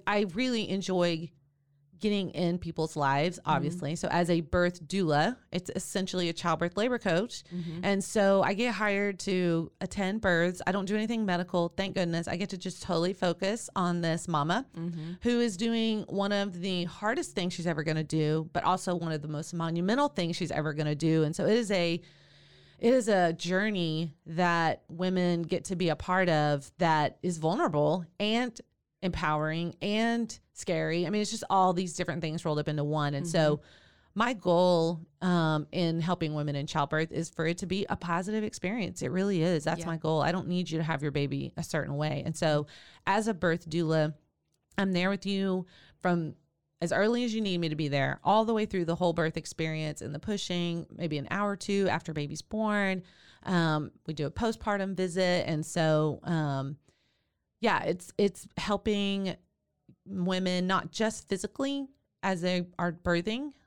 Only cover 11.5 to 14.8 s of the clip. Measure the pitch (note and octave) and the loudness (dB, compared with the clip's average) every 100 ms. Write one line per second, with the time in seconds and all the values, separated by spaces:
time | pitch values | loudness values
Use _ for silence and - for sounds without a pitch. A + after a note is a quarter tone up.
11.5 | F3+ E3+ - F#3+ - F3 E3 E3+ F3 G3 | 0 0 0 -2 0 0 0 -2 -4 -4
12.5 | F#3 F#3 - - E3+ F3 G3 F#3 E3+ F#3+ | -6 -8 -8 -2 0 0 0 -2 0 -2
13.5 | A3+ - - F3+ F3 E3 E3 - D#3 D3+ | -2 -4 -2 0 2 0 -2 0 0 2
14.5 | G3 C4+ E3 | 0 -2 -8